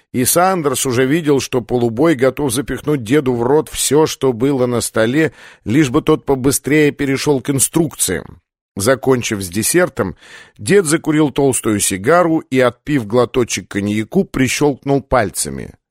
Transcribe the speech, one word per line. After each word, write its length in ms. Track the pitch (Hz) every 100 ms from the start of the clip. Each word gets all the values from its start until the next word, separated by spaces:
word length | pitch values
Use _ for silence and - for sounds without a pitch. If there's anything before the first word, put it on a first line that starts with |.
| _
и 120 | 120
Сандерс 640 | 123 170 185 190 147 123 135
уже 200 | 120 131
видел, 340 | 160 147 139
что 200 | - 127
Полубой 540 | 104 123 120 113 165
готов 380 | 139 131 127 143
запихнуть 500 | 113 127 127 - 151
деду 320 | 107 147 127
в 80 | 120
рот 260 | 120 147 -
все, 380 | - - 143 156
что 260 | - 135
было 340 | 113 135 135 123
на 140 | 120
столе, 520 | - 110 110 143 156 - - -
лишь 260 | - 127 143
бы 120 | 135
тот 220 | - 156
побыстрее 680 | - 135 131 127 - 151 147
перешел 500 | - 139 135 - 139
к 100 | 131
инструкциям. 880 | 139 - 165 160 - - 85 - - _ _ _ -
Закончив 640 | 101 135 - 127 - 104
с 80 | 92
десертом, 680 | 92 110 170 175 - 98 - - - - -
дед 260 | 104 185
закурил 460 | 151 160 160 151 151
толстую 480 | 131 139 120 117 104
сигару 600 | - 95 104 170 175 160
и, 180 | - 131
отпив 480 | 123 - - 147 104
глоточек 640 | 120 120 131 117 - 92
коньяку, 560 | 101 101 107 107 -
прищелкнул 760 | - - 131 - 147 127 143 139
пальцами. 720 | - 131 101 - - 67 57 - _